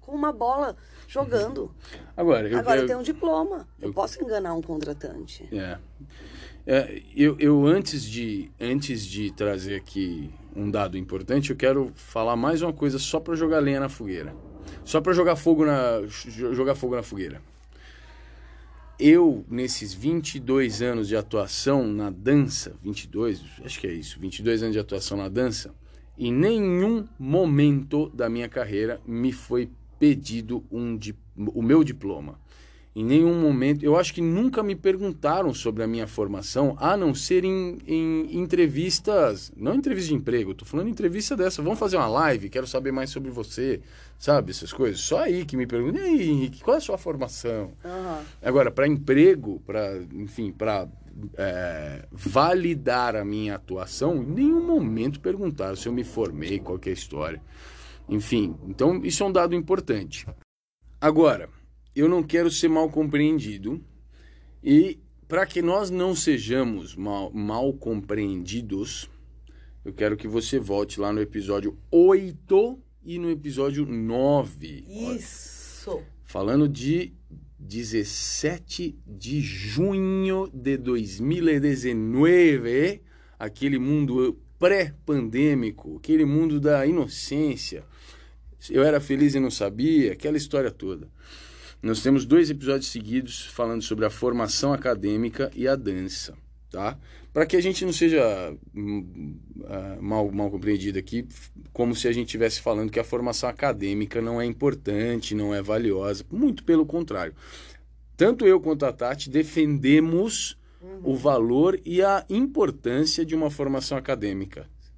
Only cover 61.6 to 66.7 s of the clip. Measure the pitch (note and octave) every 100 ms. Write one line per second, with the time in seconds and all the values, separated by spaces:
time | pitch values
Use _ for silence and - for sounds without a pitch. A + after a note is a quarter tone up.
61.6 | - _ _ C#3+ D#3 F3+ D3+ E3+ E3+ D3+
62.6 | E3+ D#3+ D#3 D#3 D3+ D3 D3+ D#3 G#2+ G2+
63.6 | G2+ E3 - - - - - - - -
64.6 | C3 D3 F#3+ - - - - E3 F#3+ -
65.6 | E3+ F#3+ G3 F3+ F3+ E3 E3 C3 G#2+ B2+
66.6 | B2